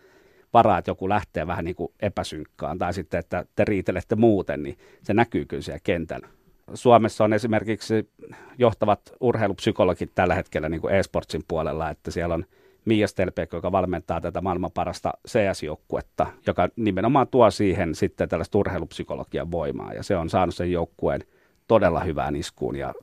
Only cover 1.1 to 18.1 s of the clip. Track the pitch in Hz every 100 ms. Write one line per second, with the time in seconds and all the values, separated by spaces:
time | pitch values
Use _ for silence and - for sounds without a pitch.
1.1 | 104 - 85 80 87 82 87 85 _ 101
2.1 | 90 87 78 73 - 73 87 90 90 85
3.1 | 87 - 90 - - 104 101 92 90 -
4.1 | 107 117 101 85 73 71 - - _ -
5.1 | 107 120 92 71 71 76 71 - 87 80
6.1 | 64 - _ _ _ - - 127 117 110
7.1 | - 107 107 117 107 101 107 - 110 -
8.1 | _ - - - - 120 104 104 101 -
9.1 | - 123 110 104 92 - 98 95 87 -
10.1 | - 90 87 80 80 78 82 - 95 90
11.1 | 85 - 80 - 82 78 78 78 76 -
12.1 | 85 85 82 - _ _ _ - 110 101
13.1 | - 90 - 82 85 87 95 90 85 -
14.1 | 85 85 85 92 87 85 92 87 85 85
15.1 | - - 120 98 90 76 78 - 67 -
16.1 | - 76 - - 90 87 - 110 92 113
17.1 | 143 120 131 110 - 101 85 82 78 95